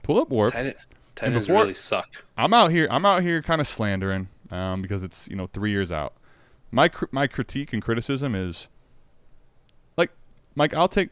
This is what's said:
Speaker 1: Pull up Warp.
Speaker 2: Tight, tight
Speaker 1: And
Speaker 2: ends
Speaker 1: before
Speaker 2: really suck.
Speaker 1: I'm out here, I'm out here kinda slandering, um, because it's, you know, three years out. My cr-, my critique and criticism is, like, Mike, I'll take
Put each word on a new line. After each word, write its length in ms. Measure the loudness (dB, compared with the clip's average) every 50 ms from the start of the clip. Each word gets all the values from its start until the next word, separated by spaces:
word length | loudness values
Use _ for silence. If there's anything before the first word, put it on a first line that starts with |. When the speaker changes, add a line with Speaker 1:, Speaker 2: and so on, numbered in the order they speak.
Speaker 1:
Pull 180 | 0 2 2 2
up 80 | 2 2
Warp. 240 | 2 2 2 2
Speaker 2:
Tight, 240 | 2 -2 -6 -6 -8 -10 -20 _ -20 _ _ _ -12
tight 120 | -4 -2
Speaker 1:
And 80 | 0 0
Speaker 2:
ends 100 | 0 2
Speaker 1:
before 160 | 4 4 4
Speaker 2:
really 120 | 4 2 0
suck. 480 | -8 -4 -2 -2 -2 -2 _ -16 -20 -20 _ _
Speaker 1:
I'm 160 | -2 2 4
out 180 | 6 6 6 6
here, 160 | 4 2 2 2
I'm 160 | 0 2 4
out 160 | 4 4 4
here 180 | 2 0 0 -2
kinda 240 | 0 -2 0 0 0
slandering, 640 | -4 -2 -2 0 0 0 0 0 -2 -2 -2 -4 -8 -12 -20 -16 -10
um, 320 | -8 -6 -4 -4 -4 -4
because 200 | -4 -4 -4 -4
it's, 240 | -4 -8 -10 -14 -14 -10
you 80 | -8
know, 100 | -8 -8 -8 -6
three 160 | -4 -2 0
years 200 | 0 0 0 -2
out. 220 | -2 -4 -4 -6 -8 _ _ -20 -20 _ -20 _ -20 _ _ -4
My 180 | 2 2 2 2
cr-, 180 | 2 -4 -8 -6
my 140 | -2 -2 -2
critique 460 | -2 -2 -6 -6 -4 -6 -8 -8 -4
and 100 | -6 -4
criticism 520 | -2 -2 -2 -2 -2 -4 -4 -4 -2 -4 -2
is, 340 | -2 -4 -4 -6 -10 -14 _ _ -20 _ _ -20 -20 -20 _ _ -20 _ -20 -20 -20 _ _ _ -20 _ _ _ _ _ _ _
like, 140 | -2 -2 -2 -2 -20 -20 -20 -20 -20 _ _ _
Mike, 200 | 0 0 0 2
I'll 140 | 2 2 2
take 200 | 2 0 -2 -2